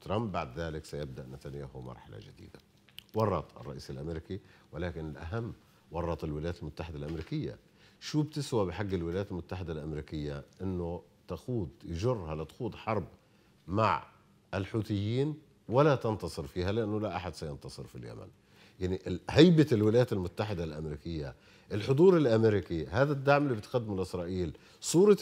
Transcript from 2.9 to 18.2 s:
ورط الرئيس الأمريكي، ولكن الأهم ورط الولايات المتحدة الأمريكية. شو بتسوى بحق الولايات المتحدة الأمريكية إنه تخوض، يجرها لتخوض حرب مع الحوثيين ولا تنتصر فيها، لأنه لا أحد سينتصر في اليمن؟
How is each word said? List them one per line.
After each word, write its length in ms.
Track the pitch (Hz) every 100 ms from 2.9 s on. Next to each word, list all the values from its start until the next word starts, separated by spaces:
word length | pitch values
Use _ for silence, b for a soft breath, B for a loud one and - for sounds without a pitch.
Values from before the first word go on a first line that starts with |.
| - _ 107
ورط 420 | 107 85 71 -
الرئيس 320 | 62 67 -
الأمريكي، 480 | 67 78 80 - 95 B B B
ولكن 380 | 78 90 82 78
الأهم 440 | 69 80 113 117 - b b b
ورط 320 | 82 85 80
الولايات 360 | 80 76 85 87
المتحدة 360 | 78 - 82 73
الأمريكية. 600 | 73 82 - 151 78 - _ b b b
شو 220 | - 151
بتسوى 440 | 151 151 135 120 92
بحق 200 | 85 101
الولايات 380 | 92 85 92 98
المتحدة 420 | 87 - 90 85
الأمريكية 720 | 78 76 73 - 78 73 71 - -
إنه 400 | 95 90 85 87 - _ -
تخوض، 420 | 87 - 120 76 - -
يجرها 500 | 85 120 117 80 78
لتخوض 400 | 78 - 117 -
حرب 300 | - 107 87 - b b b b -
مع 360 | 101 107 76 - _ _ _ -
الحوثيين 840 | 98 95 113 104 101 104 123 147 151 - _ -
ولا 260 | 120 151 131
تنتصر 520 | 113 101 85 - 71
فيها، 240 | 90 90
لأنه 280 | 110 107 107
لا 160 | 104 87
أحد 200 | 90 -
سينتصر 480 | 78 69 73 -
في 120 | - 62
اليمن؟ 320 | 58 55